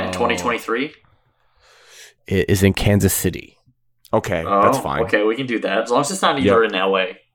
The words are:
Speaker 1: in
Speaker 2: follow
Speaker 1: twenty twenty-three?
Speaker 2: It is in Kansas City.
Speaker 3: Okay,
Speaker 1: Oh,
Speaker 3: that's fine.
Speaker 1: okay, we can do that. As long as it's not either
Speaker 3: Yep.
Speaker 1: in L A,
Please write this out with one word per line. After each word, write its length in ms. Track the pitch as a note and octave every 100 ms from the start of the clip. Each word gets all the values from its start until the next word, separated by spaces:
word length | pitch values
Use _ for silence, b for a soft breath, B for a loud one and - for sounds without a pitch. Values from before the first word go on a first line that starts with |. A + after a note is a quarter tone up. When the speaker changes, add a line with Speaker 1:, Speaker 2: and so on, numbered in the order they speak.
| F#2
Speaker 1:
in 40 |
Speaker 2:
follow 140 | F#2 A#2
Speaker 1:
twenty 100 | A2+
twenty-three? 580 | F2 A2+ - A#2 D3+ - _ _ _ _ B B B B B B B B -
Speaker 2:
It 220 | F#2+ -
is 120 | F#2+
in 120 | G2
Kansas 400 | - G#2 G2+ G2
City. 420 | - F#2 - - _ _ _ _ _ _
Speaker 3:
Okay, 320 | A2+ G#2+ F2 E2
Speaker 1:
Oh, 160 | G2
Speaker 3:
that's 160 | A2 C3+
fine. 240 | D#2+ C#2+
Speaker 1:
okay, 180 | A2+ G#2+
we 140 | G#2+ A#2
can 100 | B2+
do 120 | G#2+
that. 240 | F#2+ G2+
As 60 | A#2
long 100 | B2
as 80 | C#3+
it's 100 | F#3+
not 160 | F3+ D3
either 240 | B2+ A#2
Speaker 3:
Yep. 100 | A2
Speaker 1:
in 40 | F#2+
L 200 | F#2+ F#2+
A, 180 | F#2 - _